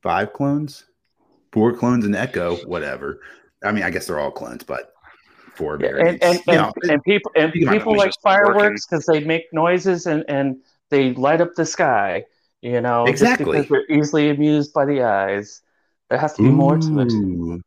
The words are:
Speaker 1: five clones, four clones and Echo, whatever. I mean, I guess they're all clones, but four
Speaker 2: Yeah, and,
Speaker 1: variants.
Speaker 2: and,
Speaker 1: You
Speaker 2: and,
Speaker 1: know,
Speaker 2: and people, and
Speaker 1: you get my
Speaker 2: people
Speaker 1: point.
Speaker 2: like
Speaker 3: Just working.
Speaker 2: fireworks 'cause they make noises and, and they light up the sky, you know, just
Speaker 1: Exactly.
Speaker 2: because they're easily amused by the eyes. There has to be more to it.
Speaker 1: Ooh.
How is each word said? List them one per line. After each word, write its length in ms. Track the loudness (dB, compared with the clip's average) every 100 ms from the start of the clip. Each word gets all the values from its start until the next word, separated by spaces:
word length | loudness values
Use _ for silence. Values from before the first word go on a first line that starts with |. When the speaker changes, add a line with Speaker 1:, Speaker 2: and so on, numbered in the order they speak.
Speaker 1:
five 300 | -2 -2 -2
clones, 500 | -4 -2 -2 -4 -12 _ _ _ _ _ _ _
four 200 | 0 0
clones 300 | 2 0 0 0
and 100 | -2
Echo, 400 | -2 -4 -4 -4 -6
whatever. 540 | -8 -6 -8 -10 -12 -16 -20 _ _
I 80 | -4
mean, 120 | -2
I 60 | -2
guess 180 | -4 -6
they're 120 | -6
all 120 | -6
clones, 320 | -8 -14 -14
but 280 | -10 -10 -12 _ -20 _ _ _ -20 -10
four 220 | -8 -4
Speaker 2:
Yeah, 80 | -4
and, 80 | 0
Speaker 1:
variants. 280 | 0 2 0
Speaker 2:
and, 100 | 0
Speaker 1:
You 80 | 2
Speaker 2:
and, 100 | 2
Speaker 1:
know, 160 | 2 -2 0
Speaker 2:
and 120 | 0
people, 280 | 2 0 2 0
and 160 | 0 2
Speaker 1:
you 60 |
get 60 | 2
my 60 | 2
Speaker 2:
people 140 | 2
Speaker 1:
point. 60 | 2
Speaker 2:
like 80 | 2
Speaker 3:
Just 100 | 0 2
working. 200 | 4 4
Speaker 2:
fireworks 320 | 4 2 0 -4
'cause 200 | -4 2
they 160 | 0
make 220 | 2 -2 -2
noises 520 | 0 2 2 0 -2 0
and, 200 | -4 -2
and 300 | -2 -2 -4 _ _ _
they 240 | 2 2
light 260 | 2 2 2
up 140 | 0 0
the 100 | -4
sky, 600 | 0 2 2 0 -4 -8 _ _ _
you 180 | -4 -2
know, 240 | 0 0 2
just 160 | 2
Speaker 1:
Exactly. 360 | 0 0 0 -2
Speaker 2:
because 120 | 0
they're 280 | 0 2 0
easily 320 | 0 2 0
amused 440 | 2 2 2 0
by 120 | -2 0
the 160 | 0
eyes. 580 | 0 0 0 -4 -6 -16 _ _ _ _ _
There 80 | -2
has 140 | -2
to 100 | 2
be 60 | 4
more 280 | 6 4 2
to 220 | 0 0
it. 120 | 0
Speaker 1:
Ooh. 500 | 0 -2 -4 -6 -8